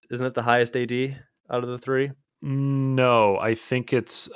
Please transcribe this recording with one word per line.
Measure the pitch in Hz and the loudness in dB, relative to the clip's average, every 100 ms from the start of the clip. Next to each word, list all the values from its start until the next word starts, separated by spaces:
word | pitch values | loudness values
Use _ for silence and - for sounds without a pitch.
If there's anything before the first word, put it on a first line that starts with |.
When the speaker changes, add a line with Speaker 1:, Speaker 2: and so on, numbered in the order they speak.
| _ | _
Speaker 1:
isn't | 123 127 | -6 -4
it | 120 | -2
the | |
highest | 120 120 120 127 | 2 2 2 -2
A | 120 | -4
D | 123 135 135 - _ _ | -2 -4 -6 -18 _ _
out | 123 123 | -6 -4
of | |
the | 123 | -8
three? | 135 131 139 135 _ _ | -2 -2 -2 -6 _ _
Speaker 2:
No, | 147 135 139 139 135 131 127 117 104 95 | -6 -2 0 0 0 4 4 6 6 4
I | 110 113 | 0 -2
think | - 127 120 | -2 -4 0
it's, | 123 113 - - | -2 0 -6 -6